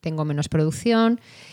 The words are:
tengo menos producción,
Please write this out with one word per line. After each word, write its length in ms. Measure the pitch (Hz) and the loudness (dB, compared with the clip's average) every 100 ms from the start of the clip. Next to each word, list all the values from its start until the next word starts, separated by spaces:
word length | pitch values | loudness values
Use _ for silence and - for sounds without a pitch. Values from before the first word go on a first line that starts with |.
tengo 220 | 165 156 151 | -8 -4 -4
menos 220 | 147 151 | -4 -2
producción, 680 | 160 156 156 233 226 226 233 - - - | 0 0 0 0 2 2 0 -4 -20 -20